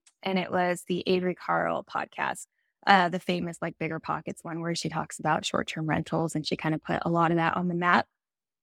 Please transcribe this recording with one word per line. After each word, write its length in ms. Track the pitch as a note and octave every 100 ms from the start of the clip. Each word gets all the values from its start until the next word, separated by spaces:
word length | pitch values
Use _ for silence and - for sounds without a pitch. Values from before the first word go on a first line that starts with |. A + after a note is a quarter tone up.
| _ _
and 160 | F#3+ F#3
it 100 | F3
was 320 | F#3 F3+ F3 -
the 160 | F3 -
Avery 300 | F#3 F3+ F3
Carl 480 | - E3 E3+ -
podcast, 640 | - - - - C#3 - - _ _ _
uh, 240 | - G3 F3
the 120 | F3+
famous, 380 | - F3+ E3+ E3
like, 160 | E3 -
Bigger 220 | D#3+ D#3+
Pockets 420 | - D#3 D#3 -
one 180 | E3+ E3
where 140 | E3
she 140 | E3 E3
talks 320 | D#3+ D#3 -
about 240 | D#3 D#3+
short-term 420 | - - - - D#3
rentals, 480 | E3+ D#3 E3 E3
and 100 | D#3
she 120 | D#3 -
kind 180 | D#3
of 80 | D#3
put 160 | - E3+
a 60 | -
lot 220 | E3+ E3
of 60 | E3+
that 200 | E3 -
on 120 | F3+
the 80 | E3+
map. 320 | F3 F3+ - _ _ _ _ _